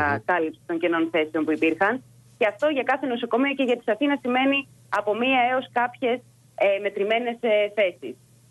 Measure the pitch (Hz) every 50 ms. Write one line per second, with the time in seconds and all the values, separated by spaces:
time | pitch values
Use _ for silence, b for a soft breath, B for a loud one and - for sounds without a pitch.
0 | 151 143 143 135 - - 180 175 160 160 160 - - - 170 165 170 170 170 165
1 | 165 165 - 165 156 156 - 160 156 156 156 151 160 160 156 - 196 208 240 262
2 | - - - - - - - - 233 208 202 - 285 302 302 262 226 254 262 262
3 | 285 262 240 233 240 233 - 233 269 277 269 277 269 240 240 240 - - 208 -
4 | 294 285 285 269 - 247 247 254 269 269 277 277 269 - - - - - - 208
5 | - 214 202 220 247 262 269 254 240 247 262 262 262 - - 240 240 240 240 -
6 | 269 233 247 247 - - _ _ _ - - - 175 202 196 196 202 196 196 -
7 | 196 208 226 233 247 233 240 233 - 233 208 208 208 208 208 220 202 180 180 -
8 | - 113 - - - _ _ _ _ _